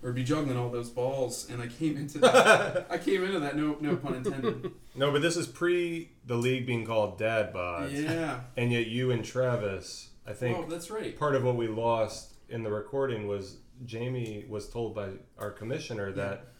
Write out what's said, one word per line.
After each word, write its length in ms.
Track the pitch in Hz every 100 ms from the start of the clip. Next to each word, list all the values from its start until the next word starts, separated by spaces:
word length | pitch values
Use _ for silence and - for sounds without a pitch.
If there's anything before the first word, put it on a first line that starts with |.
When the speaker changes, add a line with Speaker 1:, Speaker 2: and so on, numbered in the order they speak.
| 127
Speaker 1:
or 80 |
be 100 | 120
juggling 320 | 123 156 147 123
all 140 | 123
those 200 | 120 117
balls, 580 | - 123 135 120 - -
and 100 | 120
I 60 | 120
came 300 | - 156 139
into 220 | 147 156
that, 640 | 247 254 208 - - 180 -
Speaker 2:
<laughs> 40 |
Speaker 1:
I 60 | 170
came 240 | - 190
into 160 | 185 190
that, 180 | 143 147
no, 180 | 151 147
no 140 | 151 127
pun 160 | 135 127
intended. 560 | 127 131 120 117 120 - -
Speaker 2:
No, 180 | 127 143
but 100 | 143
this 120 | 165 170
is 120 | -
pre 640 | - 175 175 175 165 165 - -
the 80 | 120
league 300 | 123 127 123
being 180 | 117 107
called 320 | 113 104 92
Dad 340 | 110 113 101
Bods. 400 | 92 90 85 139 143
Speaker 1:
Yeah. 420 | 156 165 160 135 - -
Speaker 2:
And 160 | 120
yet 140 | 120 110
you 240 | 117 127
and 140 | 117 104
Travis, 840 | 127 127 120 104 95 - - - - -
I 60 |
think 260 | 104 123 117
Speaker 1:
Well, 80 | 165
that's 220 | 170 -
right. 260 | 220 - -
Speaker 2:
part 160 | 147 135
of 80 |
what 120 | 123 120
we 100 | 117
lost 680 | 107 117 113 110 - - - -
in 120 | 117
the 60 | 110
recording 560 | 104 - 139 135 113 104
was 300 | 101 92 - - 127
Jamie 600 | 117 113 123 127 113 104 -
was 220 | 104 -
told 240 | 117 113 104
by 140 | 98 95 - -
our 100 | 104
commissioner 580 | - 107 151 - 110 98
Speaker 1:
Yeah. 60 | 95
Speaker 2:
that 320 | 98 98 -